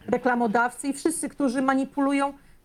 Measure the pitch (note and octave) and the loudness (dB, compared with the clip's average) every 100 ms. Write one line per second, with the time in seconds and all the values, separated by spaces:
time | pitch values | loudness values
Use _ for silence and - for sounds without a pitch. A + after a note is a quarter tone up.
0 | - B3 B3 A#3+ A#3 A#3 B3 - C#4+ C4+ | -2 0 0 0 2 2 0 -2 -6 -2
1 | E4 D#4+ - - C#4 C4 C4 C4+ C4+ - | -2 -2 -6 -2 -2 0 2 0 0 0
2 | C#4 C#4 C#4+ C#4 - - | 2 2 0 -4 -20 -10